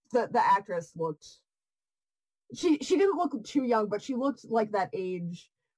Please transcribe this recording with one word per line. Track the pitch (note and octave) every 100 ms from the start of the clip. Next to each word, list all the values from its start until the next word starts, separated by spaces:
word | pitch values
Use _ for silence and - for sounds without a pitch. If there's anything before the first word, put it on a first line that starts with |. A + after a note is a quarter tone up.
| _
the, | B3 -
the | A#3+
actress | - G3 G3+ F3 D#3+
looked, | E3 D#3+ D3+ - - _ _ _ _ _ _ _ _ _ _ _
she, | A#3 F4 D4
she | - F#4
didn't | G4 E4
look | F4 A#3+
too | - C#4+
young, | B3+ A3+ G#3+
but | G#3
she | -
looked | B3 C4+ -
like | A3 A3+ G#3+
that | G#3 F3+
age | F#3+ F#3 F3+ E3+ F3 - _ _